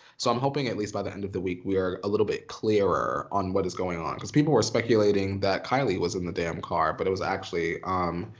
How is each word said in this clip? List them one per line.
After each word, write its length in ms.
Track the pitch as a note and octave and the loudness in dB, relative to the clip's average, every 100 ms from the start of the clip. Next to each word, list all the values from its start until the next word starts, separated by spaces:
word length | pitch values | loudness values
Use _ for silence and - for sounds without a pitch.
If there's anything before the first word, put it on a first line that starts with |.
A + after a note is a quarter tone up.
| - - | -20 -4
So 120 | B2 | -2
I'm 80 | A#2+ | 0
hoping 300 | C3+ C#3+ B2+ | 0 -2 -2
at 80 | G2 | -2
least 160 | G#2 | -4
by 80 | G#2 | -4
the 100 | F#2+ | -6
end 140 | F2 | -6
of 80 | G2 | -6
the 80 | G2 | -4
week 220 | F2+ F2+ | -4 -4
we 140 | G2 F#2+ | -2 0
are 200 | F#2 F2+ | 0 -2
a 40 | G#2 | -2
little 180 | G#2 G#2 | 0 2
bit 200 | D#2 - | 0 -6
clearer 760 | - A2 G#2+ G2 D#2 - C#2+ - | -6 2 4 4 2 2 -2 -2
on 220 | G2+ F#2 | -2 0
what 100 | F#2+ | 0
is 80 | F#2 | 0
going 260 | F2+ F2+ E2+ | -2 -2 -2
on, 200 | D#2+ C2 | -4 -6
'cause 120 | F#2+ | -2
people 220 | D3 D3 | 2 4
were 80 | C3 | 4
speculating 760 | G#2+ A#2 A2+ A2+ G#2 G2 G2 G2 | 4 2 4 4 6 4 2 0
that 240 | G2 F#2+ | 2 0
Kylie 340 | - B2+ C3+ F2+ | 0 0 2 0
was 160 | F2 | 0
in 120 | F#2+ F2 | -2 -4
the 60 | |
damn 280 | E2+ E2+ E2 | -2 -2 -4
car, 320 | - F2 D#2+ | -2 0 0
but 140 | - F#2+ | 0 0
it 40 | |
was 120 | F#2 | 0
actually, 600 | D#2+ F#2 - F2 E2 E2+ | 0 -4 -4 -2 -2 -2
um, 460 | F2+ F#2 F2 E2+ G#2 - | -2 -2 0 -2 -6 -12